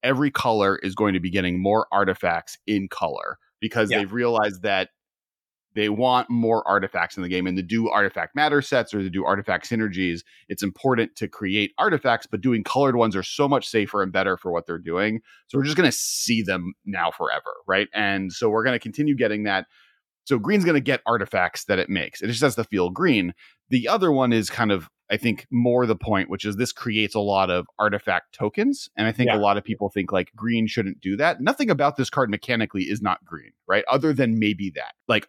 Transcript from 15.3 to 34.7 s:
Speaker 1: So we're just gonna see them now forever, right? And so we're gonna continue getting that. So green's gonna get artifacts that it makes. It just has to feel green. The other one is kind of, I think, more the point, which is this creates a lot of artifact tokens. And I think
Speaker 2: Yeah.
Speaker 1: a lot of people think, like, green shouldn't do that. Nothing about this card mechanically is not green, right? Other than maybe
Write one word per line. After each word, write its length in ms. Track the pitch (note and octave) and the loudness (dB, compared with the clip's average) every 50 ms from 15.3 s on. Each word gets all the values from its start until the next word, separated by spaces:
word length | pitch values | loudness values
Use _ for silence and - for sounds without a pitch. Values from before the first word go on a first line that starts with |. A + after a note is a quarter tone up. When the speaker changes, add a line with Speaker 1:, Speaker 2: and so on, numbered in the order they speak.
| - _ _ | -20 _ _
Speaker 1:
So 100 | _ - C#3 | _ -2 -2
we're 60 | C#3 | 0
just 120 | D3 D#3 | 2 2
gonna 140 | F#3 F3 B2+ - | 2 2 2 2
see 500 | - - - - - - A#2 A#2 A2+ G2+ | 0 -4 -4 -4 -4 -2 0 0 0 0
them 320 | F#2+ F#2+ F2+ F2 F#2 - - _ | 0 -2 -2 -4 -6 -10 -10 _
now 260 | G2+ G2 F2+ E2+ E2 | -8 -4 -2 -2 -2
forever, 420 | - - E2+ A1+ B1 D2 - - - - - | -2 -2 -2 -2 -2 -4 -6 -8 -14 -10 -4
right? 220 | - F#2+ G2 G#2 - - | 0 0 0 0 0 -2
And 360 | G#2+ G#2 G2 G2 G2 G2 F2+ F2 | -2 -2 0 -2 -2 -4 -6 -4
so 160 | - A2+ A2 | -2 0 0
we're 140 | G#2+ A2+ A2 | 2 2 2
gonna 140 | C3 B2 A#2 | 0 0 -2
continue 360 | - A2+ - D3 D3+ D3+ C#3 | -4 -6 -4 -2 0 0 2
getting 300 | A#2 A#2+ G#2+ G#2+ G#2+ G#2 | 2 2 0 0 -2 -2
that. 220 | G#2 G2 F#2+ - - _ _ _ _ _ _ _ _ _ _ _ | -2 -2 -2 -2 -6 _ _ _ _ _ _ _ _ _ _ _
So 140 | - C#3 A2+ | -2 -2 0
green's 260 | G2+ D#3 G#3+ G3+ F3 | 2 2 2 4 4
gonna 140 | F3 D#3+ C#3 | 4 2 2
get 200 | A#2 C#3 C3 - - | 2 0 0 0 0
artifacts 580 | A2+ A#2 G#2+ G2+ - - F#2 F2+ F2 - - - | 0 0 0 -2 -2 0 0 0 0 -2 -6 -2
that 140 | - G2 F#2 | 0 0 0
it 100 | - - | 0 0
makes. 320 | G2 F2 D2 - - - - | -2 -4 -4 -6 -8 -8 -6
It 40 | A2 | -6
just 140 | A#2+ A#2 D3+ | 0 2 2
has 140 | C3+ G#2+ | 2 2
to 80 | A#2 A2 | 0 -4
feel 260 | - G#2+ F#2 F2 F2+ | -2 0 0 0 0
green. 420 | F#2 - F#3 F3 B2 G#2 F2 F2 - - - - _ _ _ _ | 0 0 2 2 4 2 2 -2 -4 -8 -16 -20 _ _ _ _
The 180 | C3 B2 A#2 A#2+ | 0 0 2 2
other 240 | G#3 A3 F#3 E3 C#3+ | 2 2 4 4 4
one 200 | C3 C3 A#2+ A#2 | 4 4 4 4
is 160 | A2+ G2 - | 2 2 0
kind 220 | - - A#2 G#2 G2+ | -2 0 2 2 2
of, 160 | F2+ D#2+ - _ _ _ - | 0 0 -6 _ _ _ -4
I 60 | G#2 | -4
think, 300 | G#2+ - A#2+ G#2+ - - - | 0 0 0 -2 -2 -4 -2
more 360 | B2+ A#2+ A#2+ B2 A#2+ B2 B2 | 0 2 2 4 4 4 2
the 100 | A2 G#2+ | 2 0
point, 320 | - - A2 G#2 F#2+ - - | 0 0 0 0 0 0 -2
which 160 | F#2+ G2 - | -6 -6 -6
is 120 | G#2 G2 | -6 -4
this 160 | G#2 B2 - - | -2 -4 -4 -4
creates 420 | - - A#2+ G#2 A2 G#2+ G2 - | -8 -6 -2 0 0 0 0 0
a 60 | G#2+ | -2
lot 300 | G2+ G2+ G2 F#2+ F#2+ F#2 | 0 2 2 2 2 2
of 160 | F2+ F2 F2 - _ - | 0 -2 -2 -6 _ -2
artifact 560 | G#2+ G#2+ G#2 G#2 - G#2 F2+ F2 - _ - | 0 0 0 -2 -2 -2 -2 -2 -4 _ -8
tokens. 560 | - G#2 G#2+ - G3+ A3+ C#4 C4+ - - - _ | -4 -4 -2 -2 0 0 0 0 -2 -6 -12 _
And 100 | - G#2+ | -2 -2
I 60 | A2+ G#2+ | 0 0
think 160 | A#2 B2 B2 | 2 2 2
Speaker 2:
Yeah. 60 | G#2+ | 2
Speaker 1:
a 40 | G#2 | 2
lot 160 | G#2 G2+ G2+ | 2 2 2
of 80 | G2+ - | 0 -2
people 240 | A2+ G2+ - G2+ G2 | -4 -6 -4 -4 -4
think, 240 | - G2+ F#2 - G2+ | -2 -4 -2 0 0
like, 200 | F#2 F#2 - _ | -2 -2 -2 _
green 300 | G#2 G#2+ A#2 A#2 A2+ A2+ | -8 -4 -2 0 0 0
shouldn't 340 | G#2 - A#2+ G2 G2 G2 - | 0 0 -2 -2 -4 -6 -6
do 160 | - F#2+ G2+ | -6 -4 -2
that. 240 | A2 D3+ E3+ D#3+ - | 0 0 0 0 0
Nothing 300 | C3 A3 C4+ - C#4 A3 | -2 -2 -2 0 0 0
about 260 | E3 C3 C#3+ D3 D3 | 2 2 2 2 2
this 140 | - B2+ - | 0 -4 -2
card 180 | - C#3 C3 G#2+ | 0 0 0 0
mechanically 540 | G#2 - - - A#2+ A2+ A2 - - G2 F2+ | -2 -4 -4 -2 -2 -2 -2 -2 -2 -4 -2
is 160 | C#2 G#2 A#2 | -2 -2 -2
not 240 | G#2+ F#2+ - - - | 0 -2 -2 -2 -6
green, 280 | - E2+ D2 A1+ - _ _ _ | -12 -16 -16 -16 -20 _ _ _
right? 180 | - F#2+ G#2+ - - | 0 0 0 2 2
Other 240 | C3 C#3 D#3 D#3 C#3+ | 2 2 2 2 2
than 260 | C#3 C3 A2+ A2+ A2 | 2 2 2 2 2
maybe 320 | G#2+ G#2 G#2 F2 G2 F#2 | 2 0 0 -2 -4 -8